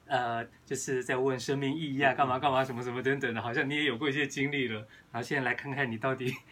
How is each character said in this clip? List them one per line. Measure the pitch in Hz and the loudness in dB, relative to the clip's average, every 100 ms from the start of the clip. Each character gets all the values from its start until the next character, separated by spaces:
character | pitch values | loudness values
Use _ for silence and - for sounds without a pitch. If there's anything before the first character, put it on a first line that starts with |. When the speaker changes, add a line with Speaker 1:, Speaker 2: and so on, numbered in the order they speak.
| - | -2
Speaker 1:
呃， | 131 120 117 - - - | 0 0 -2 -6 -10 -6
就 | |
是 | 131 - 127 | -4 -2 -2
在 | 120 127 | 0 2
问 | 135 127 | 2 0
生 | 120 139 | 0 0
命 | 139 | 0
意 | 156 151 | 0 -2
义 | 135 | 2
啊， | 143 | 4
Speaker 2:
嗯。 | 127 | 4
Speaker 1:
干 | 139 | 2
嘛 | 131 | 2
干 | 143 | 2
嘛 | 131 | 2
什 | 135 | 2
么 | 120 | -2
什 | 127 | -4
么 | 123 | -2
等 | 127 139 | 0 2
等 | 127 | 0
的， | 113 | -2
好 | 120 | -2
像 | 127 139 | 0 0
你 | 147 | 0
也 | |
有 | 147 120 | 0 0
过 | 147 | 0
一 | |
些 | 135 139 | 0 -2
经 | 139 139 | 0 0
历 | 143 120 | 0 -2
了， | 110 110 - - | -4 -10 -18 -10
然 | 117 | -6
后 | |
现 | 120 147 | -2 0
在 | |
来 | 123 | 0
看 | 120 143 | -2 -4
看 | 135 127 | -2 -2
你 | 110 | 0
到 | 131 | -2
底， | 131 127 - - | 0 -2 -4 -10